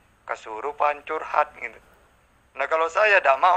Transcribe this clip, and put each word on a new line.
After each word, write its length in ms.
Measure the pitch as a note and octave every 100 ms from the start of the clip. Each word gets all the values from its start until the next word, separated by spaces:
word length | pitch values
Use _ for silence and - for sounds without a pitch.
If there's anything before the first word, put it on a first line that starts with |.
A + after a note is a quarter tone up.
| _ _ -
kesurupan, 800 | A#2 A2+ G#2+ C3+ C#3+ D3 D3 -
curhat 480 | D#3 C#3+ D3 D3 -
gitu. 160 | A#2+ G#2+ _ _ _ _ _ _ _ C3
Nah, 80 | C#3
kalau 240 | D#3+ D#3+
saya 320 | F#3 G#3+ G3
ndak 160 | C#3 C3+
mau 160 | F3+